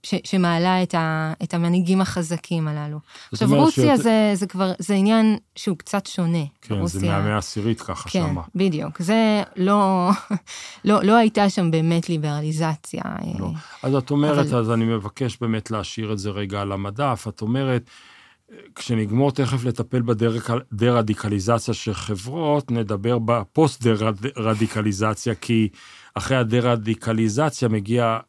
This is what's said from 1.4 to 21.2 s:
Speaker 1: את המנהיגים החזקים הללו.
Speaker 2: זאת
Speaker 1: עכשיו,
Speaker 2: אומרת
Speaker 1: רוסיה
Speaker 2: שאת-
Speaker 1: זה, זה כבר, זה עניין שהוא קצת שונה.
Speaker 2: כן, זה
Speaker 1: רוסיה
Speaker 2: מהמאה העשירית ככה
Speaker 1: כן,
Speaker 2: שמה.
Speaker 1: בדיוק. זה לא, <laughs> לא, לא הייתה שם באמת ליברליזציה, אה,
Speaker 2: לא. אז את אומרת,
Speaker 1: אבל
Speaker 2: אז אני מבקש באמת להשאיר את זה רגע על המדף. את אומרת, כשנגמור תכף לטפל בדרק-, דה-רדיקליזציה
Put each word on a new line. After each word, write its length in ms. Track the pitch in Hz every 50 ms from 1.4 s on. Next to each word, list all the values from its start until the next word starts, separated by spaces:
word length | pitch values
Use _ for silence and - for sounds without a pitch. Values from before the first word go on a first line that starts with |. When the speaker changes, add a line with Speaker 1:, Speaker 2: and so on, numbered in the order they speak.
Speaker 1:
את 120 | 170 - -
המנהיגים 460 | 170 170 170 175 180 180 170 190 190
החזקים 680 | 190 - - 180 170 156 175 165 - - 175 165 156 151
הללו. 300 | 151 151 147 147 151 151 _ _ - - -
Speaker 2:
זאת 80 | -
Speaker 1:
עכשיו, 160 | - 110 220 -
Speaker 2:
אומרת 160 | 139 285 294
Speaker 1:
רוסיה 320 | 320 - - - 302 277
Speaker 2:
שאת- 60 | 247
Speaker 1:
זה, 280 | - 233 220 220 214 214 202
זה 120 | 180 202
כבר, 260 | 180 - 185 190 190 185 -
זה 160 | 175 - 202
עניין 420 | 190 190 208 226 226 220 220 214 - _ _ _
שהוא 220 | - - 214 180 -
קצת 280 | - - - 202 190
שונה. 380 | - - - 175 165 170 170 147 143 _ _
Speaker 2:
כן, 120 | - - 110
זה 60 | 101
Speaker 1:
רוסיה 200 | 90 87 90 95 95 101 101 101
Speaker 2:
מהמאה 160 | 101 104 104
העשירית 460 | 107 98 - - 107 101 117 110 -
ככה 280 | - - 87 - - -
Speaker 1:
כן, 160 | - 185 165 151
Speaker 2:
שמה. 140 | 143 - 82 - _
Speaker 1:
בדיוק. 480 | 175 196 196 156 151 151 156 151 -
זה 400 | 175 165 214 226 226 220 214 208 - - -
לא, 540 | 190 180 190 202 208 202 190 190 185 180 180 196 - - - 208 180
<laughs> 440 | _ - - - - - - - -
לא, 180 | 196 208 202 -
לא 120 | 196 220
הייתה 340 | 233 226 220 220 214 208 196
שם 200 | - - 180 165
באמת 380 | 160 160 160 165 170 170 165 -
ליברליזציה, 920 | 170 156 151 151 147 147 151 151 156 156 165 160 156 156 - - - - -
אה, 260 | - - - - 165 - -
Speaker 2:
לא. 120 | 190 170 160 156 - - - -
אז 120 | - 131 135
את 160 | 139 123 -
אומרת, 360 | 143 143 147 151 147 143 135
Speaker 1:
אבל 120 | 117 135 123
Speaker 2:
אז 120 | 113 110
אני 140 | 117 113 113
מבקש 540 | 113 117 110 98 107 _ - 135 120 104 -
באמת 300 | 123 113 113 110 - -
להשאיר 420 | 113 107 92 - - - 110 104
את 60 | 110 101
זה 120 | 95 104
רגע 300 | 95 101 104 95 104 101
על 120 | 101 101
המדף. 520 | 98 98 98 101 101 110 147 139 120 104 - 110
את 140 | - -
אומרת, 480 | 110 107 120 135 139 131 127 120 123 _ - - - - - - - _ _ _ _ _ - - - - _
כשנגמור 580 | - - - 120 113 110 101 107 123 139 143
תכף 320 | 131 - 135 117 131 131 120
לטפל 380 | 123 117 - 117 - - 127
בדרק-, 480 | 117 117 117 104 113 117 113 117 - - 117 123 - _
דה-רדיקליזציה 1000 | 113 101 117 123 120 120 110 107 107 -